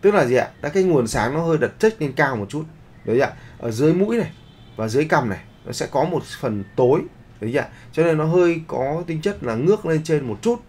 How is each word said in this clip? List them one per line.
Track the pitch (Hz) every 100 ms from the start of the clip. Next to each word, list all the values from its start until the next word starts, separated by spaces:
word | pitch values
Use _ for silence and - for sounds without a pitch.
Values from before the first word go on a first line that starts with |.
Tức | 196
là | 208
gì | 131
ạ? | 123 - -
Các | 139
cái | 190
nguồn | 185 160 113
sáng | 127 110
nó | 147
hơi | 165 160
đặt | 110 -
chất | 220 220
lên | 147
cao | 127 143 123
một | 98
chút. | 147 156 - - -
Đấy | - 117
ạ. | 131 - - -
Ở | 117
dưới | 113 151
mũi | 170 208 233
này | 160 - - - - -
và | 110
dưới | 120
cằm | 156 165 123
này, | 90 - - -
nó |
sẽ | - -
có | 135
một | 160 156 - -
phần | 131 104 95 -
tối. | 127 151 - - - -
Đấy | 110 135
ạ. | - - -
Cho | -
nên | 165 156
nó |
hơi | 156 175 175 165 160
có | 131 131 156 170
tính | 160
chất | 180 202
là | 123
ngước | 113 151 208 170
lên | 160
trên | 156 156
một | 131 104
chút. | 226 240